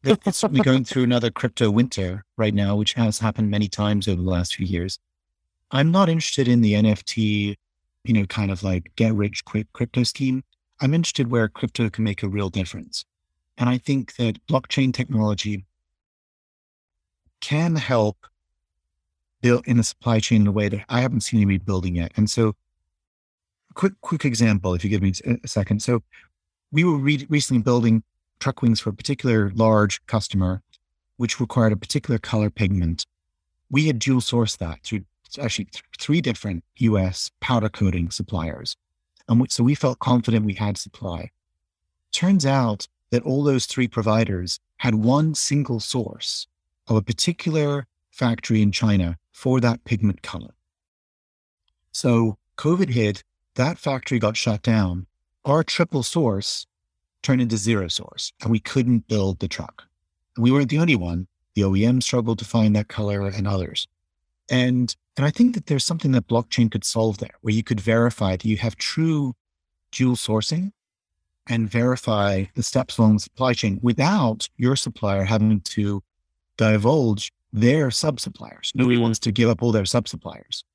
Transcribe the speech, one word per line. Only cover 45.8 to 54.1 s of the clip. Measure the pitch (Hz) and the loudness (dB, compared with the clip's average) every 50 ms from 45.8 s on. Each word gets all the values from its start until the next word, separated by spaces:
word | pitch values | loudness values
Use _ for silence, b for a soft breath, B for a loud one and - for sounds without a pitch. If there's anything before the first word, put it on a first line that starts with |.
| - - - 127 113 - - - - - - - - _ _ _ _ _ _ _ _ - | -4 -4 -4 -4 -4 -6 -8 -10 -10 -10 -8 -10 -12 _ _ _ _ _ _ _ _ 0
of | 113 | 0
a | 110 | 0
particular | 101 - 110 - - - 170 - - 170 156 156 147 143 143 139 123 _ _ _ _ _ | 0 0 -4 -2 -2 -4 -4 -2 -4 -2 0 0 0 0 -2 -4 -6 _ _ _ _ _
factory | _ - 131 120 117 117 - - 117 107 | _ -2 0 0 0 -2 -2 0 2 4
in | 107 104 | 4 2
China | 95 - - 107 104 95 87 85 85 - _ _ | 2 2 2 2 2 2 2 0 -4 -8 _ _
for | _ - - 127 127 131 | _ -6 -2 0 2 2
that | 120 120 117 120 _ | 2 2 0 -2 _
pigment | - 120 98 104 104 95 - | -4 -2 0 0 -2 -2 -2
color. | - - - 82 - - _ _ _ _ _ _ _ _ _ _ _ _ _ _ _ _ _ _ _ _ _ _ _ _ _ _ _ _ | -10 -12 -12 -12 -14 -14 _ _ _ _ _ _ _ _ _ _ _ _ _ _ _ _ _ _ _ _ _ _ _ _ _ _ _ _
So | _ - - 123 120 113 117 110 101 _ _ _ _ | _ -2 0 2 4 4 2 2 -2 _ _ _ _
covid | - - 151 175 180 190 147 | -4 0 0 2 2 2 0
hit, | 120 120 110 104 101 - - _ _ _ _ _ _ | 2 2 2 0 0 -4 -10 _ _ _ _ _ _
that | - 127 151 170 - | -2 -2 -2 -2 -4
factory | - 156 135 127 - - | -4 -4 -4 -4 -4 -2